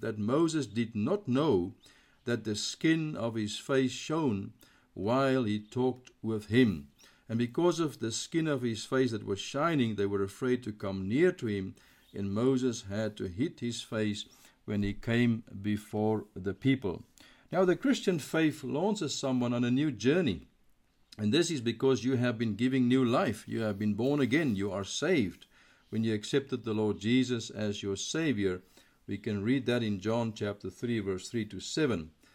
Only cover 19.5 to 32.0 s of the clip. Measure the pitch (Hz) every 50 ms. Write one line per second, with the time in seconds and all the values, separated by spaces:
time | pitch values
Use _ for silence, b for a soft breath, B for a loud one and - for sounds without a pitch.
19.5 | 120 120 123 120 123 135 151 156 123 98 107 127 151 185 175 127 87 73 - -
20.5 | _ _ _ _ _ _ _ _ _ _ _ _ - - 107 104 117 165 170 170
21.5 | 165 131 110 120 113 - 131 135 131 113 104 127 135 120 123 123 113 110 120 113
22.5 | 101 98 123 127 131 135 123 120 127 131 131 117 120 156 196 143 101 - - -
23.5 | 113 113 113 107 101 98 107 107 101 101 117 135 147 147 135 113 123 160 165 135
24.5 | 104 95 98 104 90 101 95 - - - 139 170 190 147 107 87 - - - b
25.5 | b b b b b b b _ - 110 113 110 110 104 104 - - 107 - -
26.5 | 131 117 107 113 107 110 107 107 98 87 98 110 123 131 127 117 123 113 107 -
27.5 | - 104 107 104 101 - - 98 98 95 - - - 160 165 151 120 104 101 95
28.5 | 90 90 b b b b b b b b _ - 101 101 - 117 104 101 98 117
29.5 | 131 139 117 120 120 120 117 107 104 95 92 110 113 120 117 113 107 - 110 104
30.5 | 98 - - 95 - - - 117 120 110 98 98 95 90 - - - 117 107 -
31.5 | - 90 - - - 156 156 135 107 85